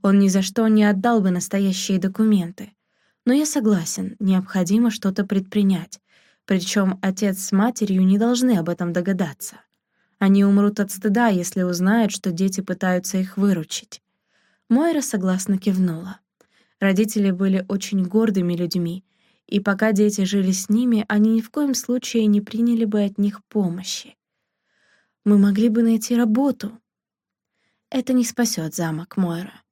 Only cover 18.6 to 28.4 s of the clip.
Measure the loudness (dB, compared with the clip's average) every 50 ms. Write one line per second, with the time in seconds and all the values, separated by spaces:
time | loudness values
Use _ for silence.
18.6 | -4 -4 -2 -4 -4 -4 -6 -10 _ _ _ _ _ _ _ _ _ -4 -4 -2
19.6 | 0 0 0 0 0 0 2 2 2 2 2 0 -2 0 0 0 0 0 0 -2
20.6 | -2 0 0 0 2 2 2 0 0 _ 2 2 4 4 2 0 -2 -2 -4 -2
21.6 | -2 -2 -2 -4 -2 -4 -4 -4 -4 -2 -2 0 2 2 2 2 0 -4 -4 -2
22.6 | 0 0 2 0 0 0 0 -2 -2 -2 -2 -2 -2 -2 -2 -6 _ _ -4 -2
23.6 | -2 -2 -4 -6 -8 -10 -10 -10 -12 -18 _ _ _ _ _ _ _ _ _ _
24.6 | _ _ _ _ _ _ _ _ _ _ _ _ _ 4 4 6 6 4 4 2
25.6 | 2 2 2 2 2 2 2 0 0 -2 0 0 2 2 2 2 2 0 -2 _
26.6 | -8 -14 -14 -16 _ _ _ _ _ _ _ _ _ _ _ _ _ _ _ _
27.6 | _ _ _ _ _ _ -6 -6 -2 0 0 0 0 0 -2 -2